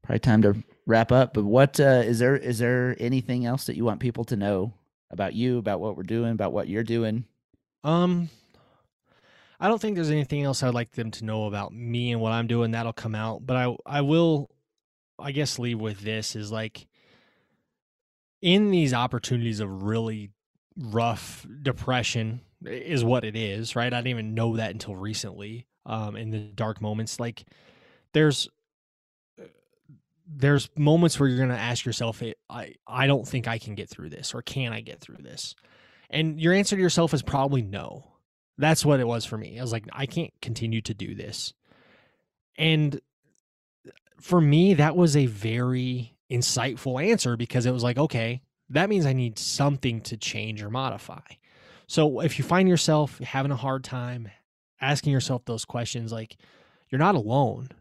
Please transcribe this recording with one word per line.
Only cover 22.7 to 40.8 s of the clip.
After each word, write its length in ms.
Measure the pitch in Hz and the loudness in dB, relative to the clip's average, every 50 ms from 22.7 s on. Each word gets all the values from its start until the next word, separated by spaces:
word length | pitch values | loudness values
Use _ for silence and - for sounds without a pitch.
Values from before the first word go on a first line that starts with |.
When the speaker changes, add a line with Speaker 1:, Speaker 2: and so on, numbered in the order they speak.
Speaker 2:
is 320 | 110 127 131 160 165 131 117 | -12 -10 -6 -2 0 0 2
what 200 | 113 127 123 110 | 4 2 2 0
it 120 | 107 104 | -4 -6
is, 380 | 113 113 101 98 107 113 113 - | -4 -4 -4 -4 -6 -8 -6 -4
right? 180 | 120 117 123 123 | -2 -2 -2 -2
I 40 | |
didn't 100 | 120 120 | -2 -4
even 260 | 131 123 117 110 110 110 | -4 -4 -4 -6 -4 -2
know 240 | 113 117 117 113 | 0 0 0 0
that 140 | 113 113 104 | 0 -2 -4
until 240 | - 110 - - 98 | -6 -8 -10 -10 -10
recently. 720 | 92 98 104 107 - - 101 90 - 101 104 113 120 120 _ _ _ _ | -8 -8 -6 -6 -6 -8 -10 -12 -14 -14 -14 -14 -16 -18 _ _ _ _
Um, 300 | - 113 110 107 104 101 | -8 -6 -6 -6 -6 -8
in 160 | 104 113 110 | -8 -8 -6
the 80 | 110 107 | -6 -6
dark 420 | 107 107 101 98 113 110 110 - | -8 -10 -6 -4 -4 -4 -4 -6
moments, 380 | 107 107 107 110 113 113 - - | -6 -4 -4 -4 -6 -6 -6 -8
like, 260 | 120 117 113 - - _ _ _ _ _ _ _ _ _ _ _ _ _ - | -8 -8 -8 -12 -20 _ _ _ _ _ _ _ _ _ _ _ _ _ 2
there's, 360 | 147 156 151 135 - - - _ _ _ _ _ _ _ _ _ _ _ _ _ _ _ _ _ - - - _ _ _ _ _ _ _ _ 139 _ _ _ _ _ _ | 4 6 6 4 2 -4 -6 _ _ _ _ _ _ _ _ _ _ _ _ _ _ _ _ _ -20 -20 -20 _ _ _ _ _ _ _ _ -20 _ _ _ _ _ _
there's 420 | 175 151 139 131 139 143 139 - - _ | -16 -4 2 4 4 4 4 2 -2 _
moments 420 | 156 147 147 156 170 175 165 - - | 2 4 6 6 6 6 4 4 4
where 80 | 143 | 2
you're 120 | 135 127 127 | 2 4 2
gonna 200 | 131 127 123 98 | 0 0 0 -2
ask 260 | 107 120 120 - - | -2 -2 -4 -2 -4
yourself, 340 | 123 110 - 120 117 107 - | -4 -4 -2 -4 -4 -4 -6
"Hey, 160 | 120 113 - _ _ _ | -10 -10 -10 _ _ _
I, 260 | - 120 110 76 - _ _ | -14 -14 -14 -16 -18 _ _
I 200 | - - 127 135 | -8 -2 2 4
don't 200 | 139 139 131 139 | 4 4 2 0
think 200 | 135 - 127 113 | -4 -6 -4 -4
I 100 | 117 113 | -4 -6
can 180 | 113 - 110 104 | -6 -6 -10 -10
get 140 | 98 92 - | -10 -12 -12
through 200 | - - - 80 | -14 -14 -14 -14
this," 240 | 82 - - - - | -14 -10 -10 -10 -10
or, 80 | 120 | -10
"Can 300 | 120 - - 139 131 117 | -12 -8 -6 -6 -6 -6
I 100 | 113 110 | -8 -10
get 200 | 113 - - - | -12 -14 -18 -20
through 160 | - - - - | -20 -20 -20 -20
this?" 360 | 69 60 - - - - - _ _ _ _ _ _ _ _ _ _ _ | -20 -18 -14 -12 -12 -12 -14 _ _ _ _ _ _ _ _ _ _ _
And 300 | - 147 160 160 151 156 | -4 -2 -2 -2 -2 2
your 140 | 160 170 185 | 4 4 4
answer 220 | 196 202 - 208 | 4 4 2 2
to 60 | 190 | 2
yourself 320 | 185 170 - 170 170 151 - | 2 4 4 4 2 2 2
is 80 | 139 | -2
probably 400 | - - - 139 135 143 143 131 | -2 0 0 0 2 2 2 0
no. 440 | 110 95 98 95 - - - 131 - _ _ _ _ _ _ _ _ _ _ | 0 -2 -8 -10 -10 -10 -14 -16 -20 _ _ _ _ _ _ _ _ _ _
That's 280 | - 147 151 165 - - | 0 4 4 4 4 6
what 140 | 147 147 135 | 4 4 4
it 80 | 123 | 4
was 180 | 117 120 113 - | 0 0 -2 -4
for 120 | - 117 | -6 -8
me. 220 | 110 107 - - 117 | -8 -8 -10 -10 -8
I 20 | |
was 100 | 127 120 | -6 -4
like, 140 | 113 113 101 - | -4 -4 -6 -8
"I 140 | - - 139 | -8 -8 -8
can't 280 | - - 170 160 - _ _ | -6 -4 -6 -6 -6 _ _
continue 400 | - - 113 - 117 113 113 113 | -8 -8 -6 -4 -4 -2 -2 -4